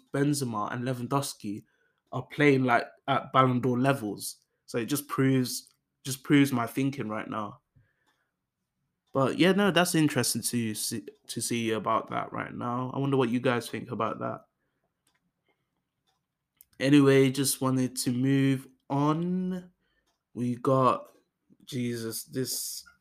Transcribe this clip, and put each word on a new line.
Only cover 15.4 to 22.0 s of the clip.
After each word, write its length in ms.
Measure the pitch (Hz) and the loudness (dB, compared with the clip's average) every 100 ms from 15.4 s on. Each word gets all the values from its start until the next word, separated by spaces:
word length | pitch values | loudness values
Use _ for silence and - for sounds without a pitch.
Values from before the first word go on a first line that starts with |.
| _ _ _ _ _ _ _ _ _ _ _ _ _ - | _ _ _ _ _ _ _ _ _ _ _ _ _ -4
Anyway, 500 | 135 147 139 135 135 | 4 6 8 6 6
just 320 | 131 135 - | 2 -2 0
wanted 340 | 131 131 127 127 | 0 0 -2 -2
to 140 | - | -2
move 560 | 123 135 139 135 135 - _ - | 0 2 2 2 0 -4 _ -6
on. 800 | 139 147 156 175 185 185 185 180 _ _ _ _ _ _ | 0 0 0 -2 -4 -4 -8 -12 _ _ _ _ _ _
We 220 | - 123 120 | -6 -4 -2
got, 500 | 139 131 127 - - _ _ _ _ _ - | 2 4 4 2 -4 _ _ _ _ _ -10
Jesus, 580 | 127 120 117 | -6 -4 -4